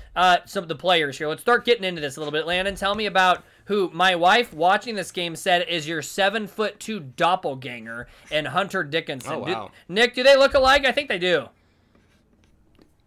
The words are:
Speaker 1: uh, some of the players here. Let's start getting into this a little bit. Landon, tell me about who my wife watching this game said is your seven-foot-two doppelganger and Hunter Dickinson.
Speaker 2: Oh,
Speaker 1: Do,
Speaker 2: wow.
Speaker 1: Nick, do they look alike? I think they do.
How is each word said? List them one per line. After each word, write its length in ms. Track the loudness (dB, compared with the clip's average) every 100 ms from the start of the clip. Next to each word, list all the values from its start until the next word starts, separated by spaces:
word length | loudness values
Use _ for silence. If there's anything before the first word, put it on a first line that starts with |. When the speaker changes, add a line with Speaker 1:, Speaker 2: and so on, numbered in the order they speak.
| -12
Speaker 1:
uh, 240 | 2 4 4
some 180 | 2 -10
of 60 | -8
the 60 |
players 420 | -6 2 2 2 -2
here. 120 | -6
Let's 120 | -4
start 220 | 2 2
getting 200 | 2 0
into 180 | 0 -4
this 160 | -6 -6
a 20 |
little 120 | -6
bit. 140 | -4 -2
Landon, 280 | -2 -2
tell 200 | -2 -4
me 120 | -2 -2
about 360 | 2 2 2 -2 _ -4
who 240 | -2 -2
my 240 | 2 2 4
wife 360 | 4 4 2
watching 420 | 0 2 2 0
this 180 | -8 -8
game 240 | -6 -8 -6
said 300 | 0 0 0
is 180 | -6 -4
your 160 | -8
seven-foot-two 960 | -8 0 0 0 -8 -6 -6 -6 -10 -10 -10 -2
doppelganger 920 | 0 0 -2 -8 -12 -14 -14 -14 -14 -20 -6
and 160 | -4 -2
Hunter 340 | -4 -2 -4
Dickinson. 480 | -4 -4 -6 -10 -8
Speaker 2:
Oh, 120 | -8
Speaker 1:
Do, 80 | -6
Speaker 2:
wow. 180 | -6 -8 -18 -8
Speaker 1:
Nick, 260 | 0 0
do 80 | 4
they 120 | 4 6
look 180 | 6
alike? 300 | 4 6 4
I 80 | 4
think 160 | -2 -2
they 100 | -2
do. 300 | 2 0 0 _ _ _ _ _ _ _ _ _ _ _ _ _ _ _